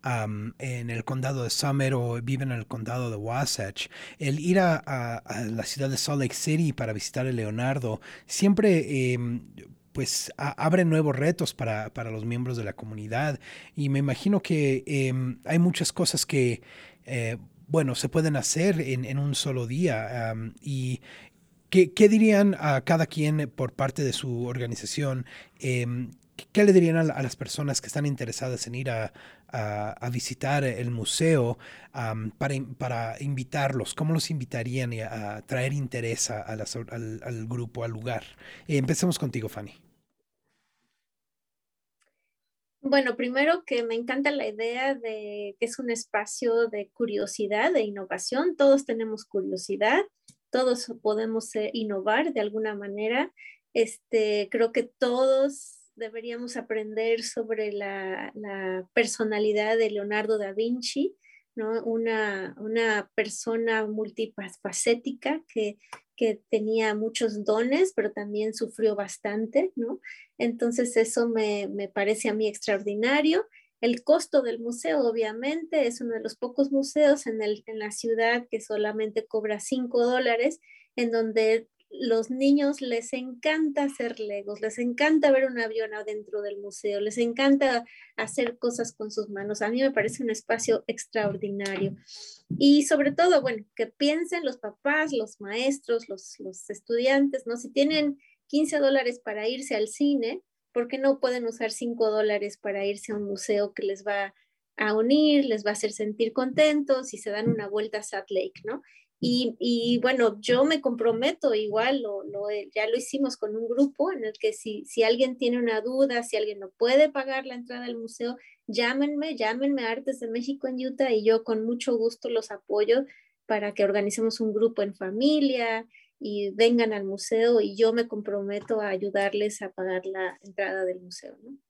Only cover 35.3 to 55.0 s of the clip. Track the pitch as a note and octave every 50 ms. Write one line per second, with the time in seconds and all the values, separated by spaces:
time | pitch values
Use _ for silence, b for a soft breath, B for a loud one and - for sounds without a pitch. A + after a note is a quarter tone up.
35.3 | G#2 G#2+ G#2 - C#3 B2+ B2+ C#3 C#3+ C#3+ C#3 A#2+ - B2 A#2 A#2 A2+ - - -
36.3 | A#2 G#2+ F#2+ - A2 A2 A2 - - A2+ A#2 - A#2 A#2 A2+ A2 A2 A2 - C3
37.3 | B2 A2+ A2 A2 A#2+ A#2+ A#2+ A2+ - B2 A#2 A2+ A2+ A2 A2+ B2 A#2+ - - -
38.3 | - B B B B B B - D3+ C#3 C3 B2+ E3 - - F3+ D#3+ - - C3
39.3 | - A#2 G#2+ G#2 - G#2+ G#2+ - - - _ _ _ _ _ _ _ _ _ _
40.3 | _ _ _ _ _ _ _ _ _ _ _ _ _ _ _ _ _ _ _ _
41.3 | _ _ _ _ _ _ _ _ _ _ _ _ _ _ _ _ _ _ _ _
42.3 | _ _ _ _ _ _ _ _ _ _ C#4 C#4 C#4 C#4 C4 B3 A#3 A#3+ A#3+ B3
43.3 | B3 C4+ C#4+ D#4 E4+ F4 - - C4+ A#3+ A#3 A3+ A3+ A#3 A#3+ A#3+ B3+ C4+ C#4 D4
44.3 | C#4+ C#4 A#3+ A3 G#3 G#3+ A3+ A#3 A#3+ B3 C4 C#4 C#4 B3 A#3 A3+ A3 G#3+ G#3+ G#3
45.3 | G#3 G#3 G#3 G3+ G3+ _ A#3 A#3 A#3 - B3+ A#3+ A#3 A#3 - _ - G#3 G#3 -
46.3 | - - - A#3 A3+ A#3 A#3 A3+ G#3+ G#3 G3+ _ _ _ A#3+ A3+ G#3 G3+ G#3 G3
47.3 | - - G#3+ G3 G#3 G#3 A#3 D#4+ F#4 C#4 A3 G#3 G3+ G3 F#3+ F#3 - F#3 - -
48.3 | B3 C4 D#4 F4+ E4 - C#4+ C#4 C4+ C#4 C#4 - A#3 A3+ A3+ A3 A3 G#3+ - _
49.3 | - G3+ F#3 G3 G3 F#3 F3+ - G3 F#3+ G#3 G#3+ C4+ F4+ G4+ G#4 _ _ _ -
50.3 | - _ _ _ - B3 B3+ B3+ B3 A#3+ - - A#3 A#3 _ G#3+ G#3+ G#3+ A3+ A3+
51.3 | A3 A3 A3 - - A3+ G#3+ G#3+ - A#3 A3 G#3+ G3+ G3 F#3+ G#3 G#3+ B3+ D4+ E4+
52.3 | C#4 A#3 G#3 G#3 G#3 A3 A3 G#3+ G#3+ G3+ G3+ G3+ G3 G#3 G#3+ A3 A#3+ C4 D#4 -
53.3 | B B B B B B B _ _ A#3 A3+ A3 - - _ _ - A3+ G#3+ G#3+
54.3 | G#3 G#3 G3+ G3 - A#3 A#3 A3+ A3+ B3+ A#3 - _ _